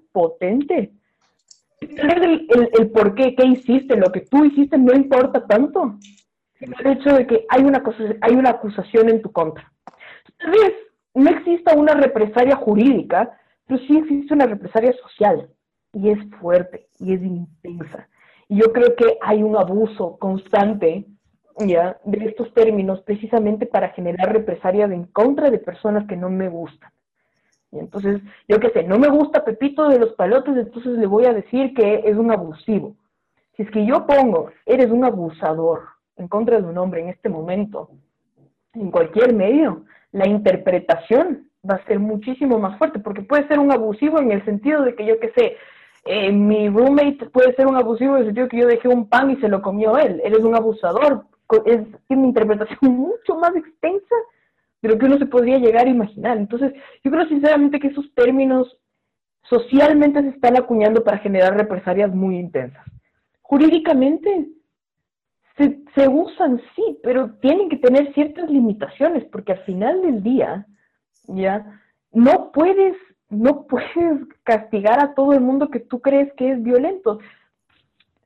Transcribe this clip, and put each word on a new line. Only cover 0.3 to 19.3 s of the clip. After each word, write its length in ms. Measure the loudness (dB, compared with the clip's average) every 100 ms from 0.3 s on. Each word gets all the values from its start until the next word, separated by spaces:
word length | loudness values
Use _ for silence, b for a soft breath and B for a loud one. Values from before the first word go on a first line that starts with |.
| -2 -4 -2 -2 -4 -4 _ _ _ _ _ _ _ _ -20
El, 680 | -16 -4 -2 2 0 0 2
el, 220 | 2 4 2
el 120 | 2
por 240 | 2 0
qué, 200 | 2 0
qué 100 | 2 2
hiciste, 500 | 2 0 -2 0 0
lo 140 | 0
que 80 | -2
tú 240 | 0 4
hiciste 340 | 4 4 2 4
no 160 | 4
importa 520 | 4 4 2 2 -2 0
tanto, 520 | 0 0 -2 -4 -8 -20 _ _ _ _
sino 220 | _ -18 -4
el 80 | -2
hecho 240 | 0 2
de 160 | 2 4
que 200 | 0 2
hay 140 | 2
una 200 | 4 2
cosa, 160 | -2 -6 -6 -2
hay 140 | 0
una 160 | 2 2
acusación 580 | 0 -6 -10 -2 2 4
en 140 | 2
tu 100 | -2
contra. 380 | -4 -4 -6 -18 _ -20 -20 B B B -12
Tal 140 | 0
vez 200 | 4 4 0 -12 _ _
no 160 | 2 4
exista 440 | 2 -2 0 2
una 200 | 4 4
represalia 600 | 4 2 0 0 2 2
jurídica, 840 | 2 0 2 4 2 0 -2 -2 b b b -6
pero 140 | -4 2
sí 80 | 2
existe 360 | 2 -4 0
una 140 | 0 0
represalia 460 | -2 -6 0 0 -2
social, 480 | -6 0 0 0 -4 _ _ _ _
y 180 | -4 -2
es 80 | -2 -6 -10
fuerte, 460 | 0 0 0 -14 _ -10
y 120 | -6
es 80 | -4
intensa. 840 | -4 -8 -12 _ -18 -16 -16 -18 -20 b b b b
Y 120 | 2
yo 120 | 2
creo 220 | 4 2
que 240 | 2 0 0
hay 220 | -2